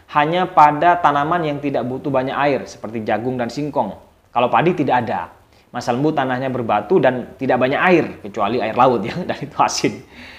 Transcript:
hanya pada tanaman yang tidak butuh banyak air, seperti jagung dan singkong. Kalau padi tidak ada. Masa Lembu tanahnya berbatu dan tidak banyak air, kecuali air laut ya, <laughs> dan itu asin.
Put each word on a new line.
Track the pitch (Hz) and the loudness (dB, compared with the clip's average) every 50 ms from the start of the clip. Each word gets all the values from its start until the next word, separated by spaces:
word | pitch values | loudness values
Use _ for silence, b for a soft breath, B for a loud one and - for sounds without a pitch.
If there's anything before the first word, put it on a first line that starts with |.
| b _ | b _
hanya | - 151 147 156 170 180 185 175 | 0 0 0 2 0 0 -2 2
pada | - 165 151 147 147 147 170 175 175 | 6 6 6 6 6 4 4 4 4
tanaman | 175 - 147 143 143 143 156 175 175 160 | 4 2 2 2 2 0 0 0 -2 -2
yang | 151 143 139 | -2 -4 -4
tidak | 143 143 139 127 117 | -4 -4 -2 -2 -4
butuh | 123 127 127 - 147 | -4 -6 -6 -4 -2
banyak | 135 131 131 139 - | -2 -2 -2 -2 -2
air, | 131 143 147 135 110 98 | 0 0 2 0 0 -4
seperti | - - - - 104 113 117 107 | -8 -14 -14 -14 -10 -8 -6 -2
jagung | 117 110 107 117 127 127 | -2 -2 -2 -2 -4 -4
dan | 123 117 113 - | -4 -4 -4 -4
singkong. | 147 147 147 131 139 117 98 82 - - _ _ _ _ _ _ | -6 -8 -4 -2 -4 -4 -4 -6 -12 -18 _ _ _ _ _ _
Kalau | 120 123 120 | 0 0 2
padi | 113 113 143 175 180 | 2 2 2 2 0
tidak | 175 139 135 127 123 113 | 0 0 0 0 0 -2
ada. | 113 104 90 82 - - _ _ b b b b b | -2 -6 -6 -8 -10 -16 _ _ b b b b b
Masa | - 123 - - | -12 -8 -4 -4
Lembu | 120 127 143 156 | -2 0 0 0
tanahnya | 156 147 131 131 127 123 135 131 | 0 0 -2 -2 -2 -4 -4 -4
berbatu | 127 127 117 110 107 107 107 - 190 - 127 | -4 -4 -2 0 0 -2 0 2 2 4 4
dan | 127 127 123 98 - - | 4 2 0 -6 -10 -10
tidak | - 135 - - 123 127 | -4 0 0 2 2 2
banyak | 127 143 123 | 2 2 2
air, | 160 185 180 160 131 101 90 - - | 4 4 4 4 2 0 -6 -12 -16
kecuali | 104 - 113 101 101 120 123 104 | -10 -4 -4 -2 -2 0 -2 -2
air | 110 107 | -2 2
laut | 117 127 135 120 - 190 | 4 4 4 4 2 -2
ya, | - - 170 | -4 -6 -8
<laughs> | 180 | -6
dan | - 110 - | -6 -8 -8
itu | 147 139 - - | -10 -8 -2 0
asin. | 139 - - - - 123 104 - - B B B B B B | 0 0 0 -2 -2 -2 -4 -6 -12 B B B B B B